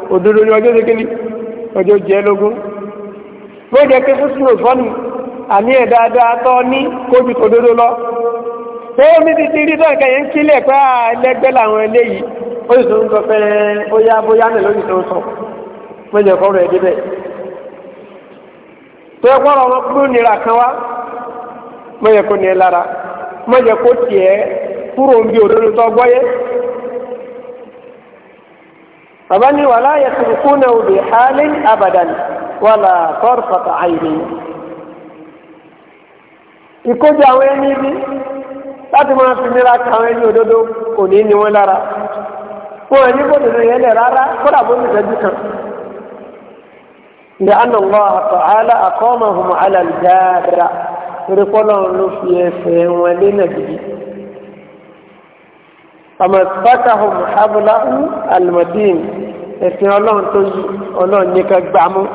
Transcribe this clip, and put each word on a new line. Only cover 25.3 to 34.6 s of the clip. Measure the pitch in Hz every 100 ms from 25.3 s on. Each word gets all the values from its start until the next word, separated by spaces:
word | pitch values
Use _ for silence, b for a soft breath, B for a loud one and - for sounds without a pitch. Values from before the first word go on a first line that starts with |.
| 226
òdodo | 208 220 220
tó | 214 226
gbọ́yé. | 233 247 254 247 - - - 247 240 247 247 - - - - - - - - - - - - - - - - - _ - _ _ _ -
Bàbá | 190 262
ní, | 285
"ولا | 285 233 262 302
يتركونه | 262 262 233 226 285 285 254 226
بحال | 190 196 190 226 254 277 302 302
أبدا | 220 214 190 180 170 160 - - - -
ولا | 208 214 196 175 160 151
طرفة | 226 247 - 185 180
عين." | 156 175 160 160 156 170 - - -